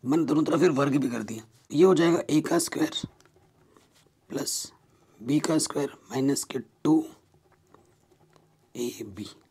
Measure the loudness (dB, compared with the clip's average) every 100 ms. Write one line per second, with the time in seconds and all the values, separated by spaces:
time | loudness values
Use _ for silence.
0 | 0 0 2 2 2 2 2 2 0 0
1 | -2 -4 -8 -10 -14 _ _ 4 6 6
2 | 4 2 2 0 2 -2 -2 -2 -2 -2
3 | -10 _ _ _ _ _ _ _ _ _
4 | _ _ _ -8 -6 -8 -10 _ _ _
5 | _ _ -2 0 2 0 0 -4 -4 -8
6 | _ -2 0 0 -4 -10 -12 _ 2 2
7 | 0 -14 _ _ _ _ _ _ _ _
8 | _ _ _ _ _ _ _ -10 -8 -8
9 | -14 -14 -14 -16 _